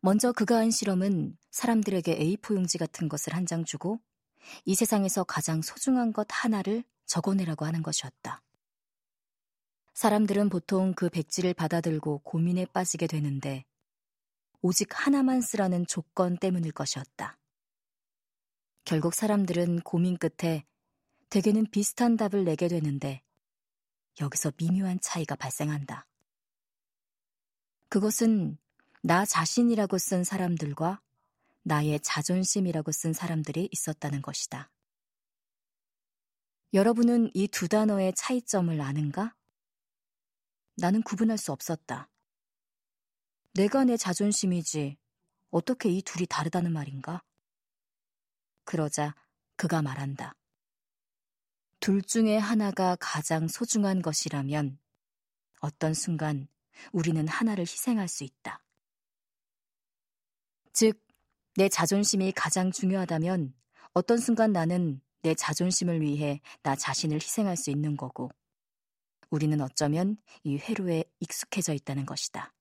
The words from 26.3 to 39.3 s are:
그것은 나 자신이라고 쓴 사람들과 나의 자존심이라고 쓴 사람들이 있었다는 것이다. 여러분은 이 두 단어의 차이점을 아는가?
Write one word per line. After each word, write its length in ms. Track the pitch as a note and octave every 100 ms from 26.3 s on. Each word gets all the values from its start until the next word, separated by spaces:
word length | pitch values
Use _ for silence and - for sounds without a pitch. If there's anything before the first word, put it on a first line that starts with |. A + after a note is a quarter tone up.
| _ _ _ _ _ _ _ _ _ _ _ _ _ _ _ _
그것은 680 | G#3 G#3 G#3+ A3+ A3 D#3+ D3+ _ _ _ _
나 220 | D#3+ E3+ G#3
자신이라고 720 | - E3 - A#3+ A3+ G3 F#3+
쓴 260 | - F#3
사람들과 760 | F3+ F#3+ F3+ E3+ D3+ C#3+ D#3+ G3+ _ _ _ _ _ _
나의 360 | - D3+ D3+ D3+
자존심이라고 880 | - - D3 F3+ F#3 G#3+ F#3 D#3+ D#3
쓴 220 | D#3+ E3
사람들이 540 | D#3+ F3 D#3+ D3+ D3+ F#3+
있었다는 500 | - - D#3 D3 C#3
것이다. 500 | C3+ C#3+ - C3+ C#3 _ _ _ _ _ _ _ _ _ _ _ _ _ _ _ _ _ _ _ _
여러분은 580 | G3 G#3 A3+ A#3+ A#3+ A3+
이 140 | - G3+
두 200 | - F3
단어의 460 | G#3+ G#3+ G3+ F#3+
차이점을 640 | F#3 - B3+ - G3+ F3 D#3+
아는가? 560 | C#3 C#3 D3+ C#3+ A3